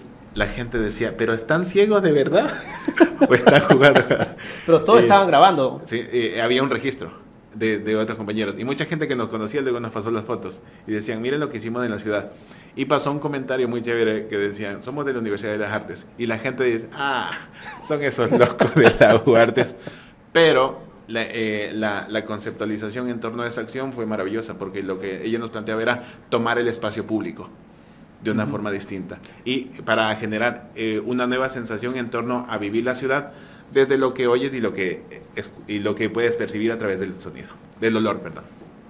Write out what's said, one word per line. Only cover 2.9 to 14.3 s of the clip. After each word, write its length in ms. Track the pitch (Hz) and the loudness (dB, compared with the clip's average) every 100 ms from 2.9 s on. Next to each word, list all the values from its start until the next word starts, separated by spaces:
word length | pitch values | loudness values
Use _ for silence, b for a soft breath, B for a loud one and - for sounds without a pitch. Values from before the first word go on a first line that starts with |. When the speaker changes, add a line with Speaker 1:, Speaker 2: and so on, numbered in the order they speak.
| - 339 - 180 | 4 4 6 6
Speaker 1:
¿O 40 | |
están 280 | 123 - 139 | 6 8 8
jugando?". 400 | - 127 143 135 - - - - B B - | 8 8 8 8 4 2 0 -6 B B 4
Speaker 2:
Pero 160 | 165 | 4
todos 160 | 165 233 | 8 6
Speaker 1:
Y 40 | |
Speaker 2:
estaban 240 | - 202 190 | 8 6 6
grabando. 540 | 147 185 160 131 65 - | 8 8 6 0 -2 -6
Speaker 1:
sí, 160 | 113 - | -6 -2
eh, 280 | 123 113 98 | -2 0 0
había 220 | 117 123 | 2 2
un 60 | 135 | 2
registro 420 | 117 135 131 80 - - - - | 0 -4 -6 -10 -14 -20 -20 -20
de, 260 | 107 110 104 | -4 -2 -2
de 160 | 107 110 | -2 -2
otros 220 | 107 110 | -2 -4
compañeros. 380 | 104 107 101 98 | -6 -4 -4 -4
Y 60 | |
mucha 220 | 120 139 151 | -6 -4 -4
gente 220 | 160 147 | -4 -4
que 80 | 123 | -4
nos 140 | 110 | -4
conocía 320 | 113 107 143 | -6 -6 -4
luego 180 | 131 120 | -2 -4
nos 120 | 117 | -4
pasó 200 | 113 107 | -6 -4
las 120 | 113 | -4
fotos. 380 | 107 113 98 - b b - | -4 -8 -8 -14 b b -6
Y 40 | |
decían, 300 | 107 107 110 | -6 -4 -6
"Miren 180 | 120 143 | -4 -4
lo 100 | 147 | -4
que 80 | 110 | -6
hicimos 260 | 113 120 | -8 -6
en 80 | 123 | -4
la 80 | 104 | -4
ciudad". 320 | 107 104 - b b b b - | -4 -4 -4 b b b b -8
Y 100 | 135 | 0
pasó 260 | 143 143 | 0 0
un 80 | 147 | -4
comentario 480 | 156 139 127 131 120 | -4 -6 -4 -2 0
muy 140 | 120 | -2
chévere 460 | 113 117 110 107 | -2 0 2 0
que 100 | 110 | -2